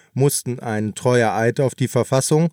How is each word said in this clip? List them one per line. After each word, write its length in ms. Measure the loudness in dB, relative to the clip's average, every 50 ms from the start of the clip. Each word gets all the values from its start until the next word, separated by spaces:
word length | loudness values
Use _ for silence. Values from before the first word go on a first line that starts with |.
| _ _ _
mussten 460 | 0 0 0 0 -2 -4 -6 -8 -6
einen 340 | -6 -6 -4 -2 -4 -4 -6
Treueeid 680 | -2 0 2 2 4 2 2 0 2 0 0 0 0
auf 140 | -2 -2 -2
die 140 | -2 -4
Verfassung 600 | 0 0 -2 0 2 0 0 2 2 2 2 2 0